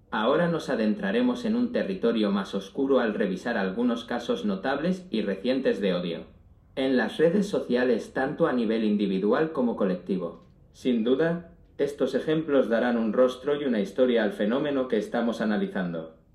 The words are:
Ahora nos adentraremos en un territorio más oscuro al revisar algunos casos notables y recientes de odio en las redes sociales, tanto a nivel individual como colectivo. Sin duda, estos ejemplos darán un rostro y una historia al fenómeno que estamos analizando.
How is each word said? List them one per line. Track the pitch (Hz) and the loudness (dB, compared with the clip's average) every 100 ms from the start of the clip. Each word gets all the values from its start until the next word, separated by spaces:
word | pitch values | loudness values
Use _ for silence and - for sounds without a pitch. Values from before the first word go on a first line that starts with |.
| _ | _
Ahora | 110 113 156 170 | -2 2 2 2
nos | 160 - | -2 -2
adentraremos | 110 107 101 95 110 127 120 110 | 0 0 0 0 2 0 0 -2
en | 117 | 0
un | 120 | 0
territorio | 113 95 95 117 113 104 | 0 -2 0 0 2 0
más | 98 95 | 0 -2
oscuro | 98 - - 135 131 | -8 -8 -4 2 2
al | 113 | 2
revisar | 98 98 92 120 113 | 0 -2 -2 -2 -2
algunos | 95 95 123 113 | -2 0 -2 -2
casos | - 120 - 113 | -4 -6 -4 -2
notables | 107 95 135 143 170 180 - | -2 -4 -2 -2 -2 -4 -4
y | 113 | -4
recientes | 98 92 120 135 127 104 | -2 -2 -2 0 0 0
de | 98 | 0
odio | 87 87 80 - - - - - - | 0 -2 -8 -10 -20 -20 -20 -12 -4
en | 135 123 | 2 2
las | 107 - | 0 2
redes | 160 208 185 | 2 4 0
sociales, | 135 - 123 127 110 - | -2 0 0 2 0 -2
tanto | - 135 - 160 | -4 -4 0 0
a | |
nivel | 123 110 113 | 2 0 0
individual | 107 104 98 95 104 135 160 | 2 2 2 2 2 2 0
como | 143 120 107 | 0 -2 0
colectivo. | 202 180 - 90 85 - - - - | 0 -2 -2 -4 -4 -10 -20 -20 -20
Sin | - 131 117 113 | -4 0 2 2
duda, | 135 165 175 - - - - | 2 2 -2 -8 -20 -20 -4
estos | 143 - 131 127 | -4 0 0 0
ejemplos | 156 156 156 139 110 | 0 -2 2 2 4
darán | 113 123 117 | 2 2 2
un | 113 | 2
rostro | 104 127 - 143 143 | 4 2 2 -2 0
y | |
una | 143 113 | 0 0
historia | 95 - 127 117 104 | 0 2 4 4 2
al | |
fenómeno | - 104 127 151 139 127 | 0 0 2 0 -2 0
que | 110 | 0
estamos | 95 120 117 107 | 0 -2 -2 0
analizando. | 110 104 95 101 90 82 80 - _ | 0 0 -2 -4 -4 -6 -10 -16 _